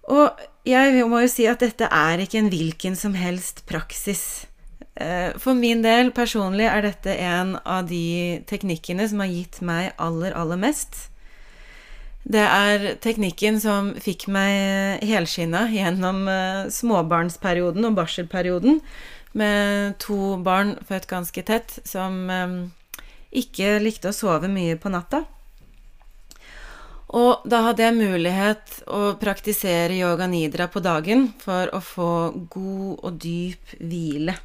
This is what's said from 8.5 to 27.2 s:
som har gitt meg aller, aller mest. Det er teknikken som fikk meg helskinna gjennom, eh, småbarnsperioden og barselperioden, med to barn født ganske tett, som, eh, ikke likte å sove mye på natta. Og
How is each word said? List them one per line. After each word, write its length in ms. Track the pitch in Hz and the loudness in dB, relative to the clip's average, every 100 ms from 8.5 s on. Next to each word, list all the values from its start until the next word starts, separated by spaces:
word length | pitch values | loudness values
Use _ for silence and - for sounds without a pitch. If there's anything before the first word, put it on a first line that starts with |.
| 202 196 160 - 180 214 | -6 -4 -4 -4 -2 -2
som 160 | 208 | 0
har 80 | 196 | -2
gitt 300 | 175 180 - | -4 -8 -8
meg 300 | 175 165 185 - | -4 -2 -4 -4
aller, 400 | 165 165 185 - | -4 -2 -4 -4
aller 240 | 165 180 | -2 0
mest. 460 | 220 302 - - - - - - - - - - - - - - - | 0 -2 -6 -12 -16 -18 -20 -20 -20 -20 -20 -20 -18 -16 -16 -14 -2
Det 140 | 214 | 2
er 540 | 208 196 202 208 202 - | 6 6 4 2 0 -2
teknikken 600 | 226 226 190 - 214 220 | -4 0 -2 0 0 2
som 300 | 214 202 202 208 | 2 0 0 -4
fikk 320 | 208 175 - | -6 -6 -2
meg 720 | 196 196 196 196 196 196 190 208 | 0 2 2 2 0 0 -2 0
helskinna 600 | 214 165 - 165 170 226 | 0 0 -2 -2 0 0
gjennom, 560 | 214 190 185 185 190 196 | 2 0 0 0 0 0
eh, 400 | 190 185 196 190 | 0 -2 -4 -6
småbarnsperioden 1200 | - 233 196 165 170 175 170 196 175 175 170 226 | -4 2 2 4 2 0 -2 -2 2 0 2 2
og 80 | 202 | 2
barselperioden, 840 | 165 - 170 190 180 180 220 311 - - - - - | 0 -4 -4 -2 0 2 4 4 2 -16 -16 -18 -10
med 640 | 214 208 208 202 202 202 196 | -2 2 2 2 0 -2 -4
to 360 | - 202 196 190 | -4 -2 0 0
barn 320 | 180 185 202 - - | 2 2 2 -2 -6
født 180 | 190 - | -8 -4
ganske 380 | 185 170 - 180 | -6 -6 -8 -2
tett, 340 | 226 - - - | -2 -2 -14 -8
som, 440 | 190 190 185 185 | -6 -4 -4 -4
eh, 380 | 185 180 180 180 - _ - - - - | -2 -2 -4 -8 -12 _ -18 -18 -20 -6
ikke 480 | - - - 196 208 | -6 -4 -2 2 2
likte 300 | 214 214 180 | 2 -2 -6
å 40 | |
sove 360 | 208 202 160 180 | -2 0 2 0
mye 260 | 196 170 165 | 0 0 -2
på 160 | 202 | -2
natta. 340 | 180 170 285 311 - - - - - - - - - - - - - - - - - - | -4 -2 -4 -4 -12 -20 -20 -20 -20 -20 -20 -20 -20 -20 -20 -20 -18 -18 -18 -18 -18 -4
Og 320 | 233 | 4